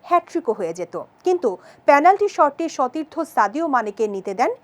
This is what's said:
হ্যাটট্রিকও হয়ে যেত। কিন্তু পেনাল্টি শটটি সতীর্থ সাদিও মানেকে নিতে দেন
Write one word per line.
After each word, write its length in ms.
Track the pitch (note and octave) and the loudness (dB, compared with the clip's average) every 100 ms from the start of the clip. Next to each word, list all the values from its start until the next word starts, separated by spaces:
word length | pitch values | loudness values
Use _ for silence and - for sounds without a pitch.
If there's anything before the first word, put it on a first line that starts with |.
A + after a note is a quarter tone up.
| - | 0
হ্যাটট্রিকও 440 | F4 E4+ E4+ E4 G#3+ | -2 -2 -6 -6 -4
হয়ে 180 | E3+ E3+ | -6 -8
যেত। 160 | E3+ E3+ - _ | -10 -10 -14 _
কিন্তু 240 | F#4 F4+ A#3+ F3+ - - - | -2 0 -2 -4 -16 -2 4
পেনাল্টি 400 | C#4+ E4 G4+ G#4 | 6 6 4 0
শটটি 300 | - D4 C#4+ E4 - | 2 0 0 -8 -4
সতীর্থ 360 | A#3+ D#4 D4 D#4 D4 | -4 -4 -8 -8 -4
সাদিও 320 | - G#3 C#4 E4 | 0 0 0 -2
মানেকে 280 | B3+ G#3+ G3+ G#3+ | -2 -2 -4 -4
নিতে 180 | G3 G3 F#3+ | -4 -8 -2
দেন 120 | D4+ B4+ | -2 -4